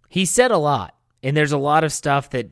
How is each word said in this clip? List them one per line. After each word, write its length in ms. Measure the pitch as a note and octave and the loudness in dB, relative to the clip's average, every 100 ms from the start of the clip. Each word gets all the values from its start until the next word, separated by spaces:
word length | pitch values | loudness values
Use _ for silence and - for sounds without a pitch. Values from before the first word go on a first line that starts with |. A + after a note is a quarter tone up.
| _ | _
he 160 | F#3 | -4
said 260 | F#3+ - B3 | 0 2 2
a 80 | G3 | 2
lot, 360 | D3 C3+ F2+ - _ _ | 0 -2 -4 -12 _ _
and 140 | C3 D3 | -4 0
there's 160 | D3+ | 0
a 60 | D3 | 0
lot 260 | C#3+ D3+ | 0 2
of 80 | D#3 | 0
stuff 380 | - D3 C#3 - | -2 -2 -2 -2
that 200 | B2+ A2+ | -6 -8